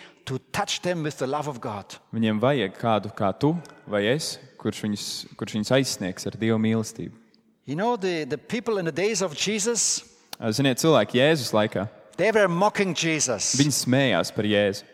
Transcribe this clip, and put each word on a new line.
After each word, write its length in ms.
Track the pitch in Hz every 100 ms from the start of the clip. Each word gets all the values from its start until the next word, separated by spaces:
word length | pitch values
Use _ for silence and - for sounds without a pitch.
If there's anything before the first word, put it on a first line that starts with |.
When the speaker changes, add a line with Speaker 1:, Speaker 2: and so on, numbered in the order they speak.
| - _ -
Speaker 1:
to 120 | 131 -
touch 280 | 208 202 -
them 200 | 180 175
with 140 | 151 -
the 80 | 131
love 220 | 147 147
of 100 | 120
God. 360 | 123 104 - - _
Speaker 2:
Viņiem 240 | 113 110 107
vajag 400 | 123 143 95 -
kādu 320 | 117 107 104
kā 200 | - 98 -
tu 200 | 143 170 - - -
vai 160 | 104 104
es, 320 | 156 - - - -
kurš 240 | 110 -
viņus, 420 | 107 104 - - - -
kurš 200 | 113 107
viņus 140 | 104
aizsniegs 520 | 131 131 - 92 - 101
ar 60 | 98
Dieva 180 | 113 110
mīlestību. 520 | 110 113 110 - - - _ _ _ _ -
Speaker 1:
You 80 |
know, 220 | 151 233 233
the, 280 | 185 160
the 140 | 143 147
people 400 | - 233 233 202
in 60 |
the 80 | 165
days 280 | 143 202 196
of 120 | 185
Jesus, 680 | 147 190 214 214 226 - - - _ _ -
Speaker 2:
Ā, 140 | 113
ziniet, 240 | 110 139 123
cilvēki 400 | 160 131 104 120
Jēzus 320 | 143 160 113
laikā, 360 | 107 107 92 104 - - -
Speaker 1:
they 140 | 202
were 160 | 214 190
mocking 480 | 170 208 202 190
Jesus. 640 | 147 165 156 131 101 - 127
Speaker 2:
viņi 160 | 147
smējās 580 | 123 123 127 131 87 -
par 120 | -
Jēzu. 400 | 107 101 101 98 -